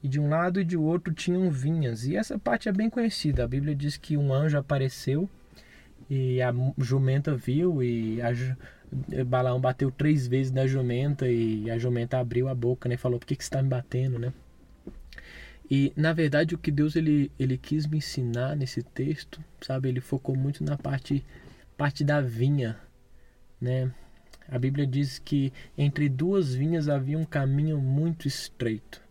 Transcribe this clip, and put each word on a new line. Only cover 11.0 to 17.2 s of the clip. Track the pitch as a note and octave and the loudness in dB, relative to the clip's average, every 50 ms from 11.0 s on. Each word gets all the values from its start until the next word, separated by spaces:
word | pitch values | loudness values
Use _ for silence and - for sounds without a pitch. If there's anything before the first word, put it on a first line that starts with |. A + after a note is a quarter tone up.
| C3+ C#3+ D3 C#3 C3+ B2+ | 0 0 0 0 2 2
e | A#2+ A#2 A2+ A2+ A2 G#2+ G#2 A2+ | 2 2 2 2 0 0 -2 -2
a | A2+ A#2 | -2 -2
jumenta | A#2 B2 B2 A#2+ A#2 A#2+ - B2+ | 0 0 0 0 0 0 0 -2
abriu | B2+ A#2+ A2+ B2 B2+ C3 | -2 0 0 0 0 0
a | C3 | -2
boca, | B2 A#2+ A#2+ B2+ B2 - B2 | 0 0 0 0 0 -2 -4
né, | A#2+ | -4
e | A#2+ | -2
falou: | - B2+ B2 A#2+ | 0 -2 -2 -2
"Por | - | -2
que | - C#3+ | -4 -6
que | - - | -6 -6
você | - | -4
tá | - C3+ C3+ | -2 0 0
me | C3+ | 2
batendo, | C3 B2 B2 - - B2 C3 C3+ B2+ A#2 | 0 -2 -4 -4 -2 -2 0 0 -2 -2
né?" | A#2 B2 C3 - - - - - - - - - - - - - - - - - - - - - - - - - - - | -4 -6 -6 -8 -16 -20 -20 -20 -20 -20 -20 -20 -18 -18 -16 -16 -18 -18 -18 -18 -18 -18 -18 -18 -18 -18 -20 -20 -6 0
E, | C3+ C#3 C#3 C#3 - | 2 4 4 2 2
na | - D3+ D#3+ E3 | 2 2 2 2
verdade, | D#3+ E3 D3+ C#3 D3 D#3+ D#3+ E3+ | 2 2 2 4 2 2 2 0
o | D#3+ | -2
que | - - | -2 -2
Deus, | D3 C#3 D3 D#3 D3+ | 2 2 2 2 2
ele, | E3+ D#3+ D#3 D3 D3 | 2 4 4 4 4